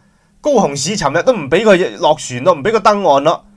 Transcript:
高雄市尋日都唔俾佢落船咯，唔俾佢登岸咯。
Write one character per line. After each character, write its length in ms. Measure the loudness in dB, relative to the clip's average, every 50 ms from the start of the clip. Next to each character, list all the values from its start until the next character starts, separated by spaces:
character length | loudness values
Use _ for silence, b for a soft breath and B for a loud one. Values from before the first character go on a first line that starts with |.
| _ _ _ _ _ _ _ _
高 100 | -2 0
雄 240 | 0 2 0 0 -2
市 180 | -4 -6 -6 -4
尋 220 | -4 -4 -2 -2 0
日 40 |
都 100 | 0 0
唔 160 | 0 0 0 -2
俾 160 | 0 2 4
佢 320 | 4 4 4 2 -2 -4 -2
落 160 | 0 0 0
船 300 | -2 -4 -12 -8 -2 0
咯， 80 | 0 0
唔 80 | 0
俾 80 | 0 -2
佢 80 | -2 0
登 240 | 0 0 0 2 2
岸 200 | 2 2 2 2
咯。 200 | 0 -2 -2 -6 b b